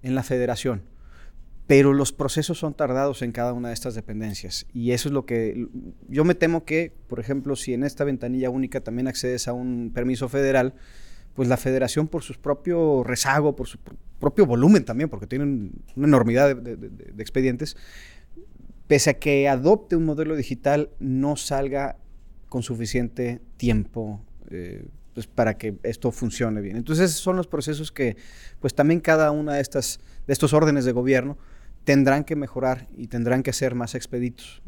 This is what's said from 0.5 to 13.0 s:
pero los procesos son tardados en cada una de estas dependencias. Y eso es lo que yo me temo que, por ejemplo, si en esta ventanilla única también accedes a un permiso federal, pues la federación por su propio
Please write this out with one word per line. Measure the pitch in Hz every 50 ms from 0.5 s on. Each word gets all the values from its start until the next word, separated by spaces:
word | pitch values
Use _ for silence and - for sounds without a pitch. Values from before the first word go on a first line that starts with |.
| 117 - - 131 117 101 - - - - - - - - - - - - - - - - -
pero | - 143 139 139 139 139
los | 143 135 - -
procesos | - 143 135 - 160 151 - 165
son | - 165 151 139
tardados | - 151 135 127 131 139 143 135 -
en | 131 120
cada | 113 123 120 123 120
una | 120 120
de | 117 117
estas | - - 127 110
dependencias. | 110 - - 104 107 110 107 98 - - - - - - - -
Y | 123 117 123
eso | 123 117 - 147
es | 143
lo | 135 -
que | - 120 117 113 107 - 120 117 - - - - 87 - - -
yo | - 127 147 156
me | 175 170
temo | - 170 165 170 165 -
que, | - 156 160 170 - - - -
por | - - -
ejemplo, | 101 135 139 139 131 143 135
si | - - 135 123
en | 120 139
esta | 143 - - 143
ventanilla | 143 131 120 123 120 127 131 127 127
única | 123 135 131 127 - 127
también | 113 110 113 123 131
accedes | 131 123 - - 123 127 120 -
a | 127 120
un | 123 127 127 123 120 120 110 -
permiso | 123 123 127 127 113 135 117
federal, | 131 139 139 135 135 131 123 135 - - - - - - - - - - - - -
pues | - 131
la | 120 127
federación | 120 - 131 131 131 127 117 - 156 156
por | 156 - 156 -
su | - - -
propio | - - 143 139 - 180 175 170 160 156 143 131